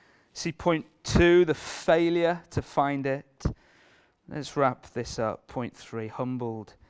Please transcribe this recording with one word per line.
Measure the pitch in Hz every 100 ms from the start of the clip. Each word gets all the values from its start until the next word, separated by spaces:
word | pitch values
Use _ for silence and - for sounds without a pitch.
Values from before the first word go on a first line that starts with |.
| _ _ _
See | - 170
point | - 175 156 - _
two, | - - 175 175 165
the |
failure | - - - - 165 170 170 170 175 -
to | -
find | - - 139 139 135
it. | 139 - _ - - _ _ _ _ _ _ -
Let's | 151 131 147
wrap | 131 127 -
this | 127 117 -
up. | 110 - -
Point | 131 120 -
three, | - 113 110
humbled | - 127 127 120 110 104 -